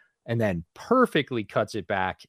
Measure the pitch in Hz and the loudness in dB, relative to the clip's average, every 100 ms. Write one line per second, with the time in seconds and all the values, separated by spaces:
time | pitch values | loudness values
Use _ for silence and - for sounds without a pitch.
0 | _ _ - 117 107 87 - - - 254 | _ _ -4 0 0 -2 -6 -16 0 4
1 | 247 160 - 120 104 127 107 110 - 98 | 4 2 0 -4 -2 -2 -2 -4 -4 -2
2 | 92 - | -2 -4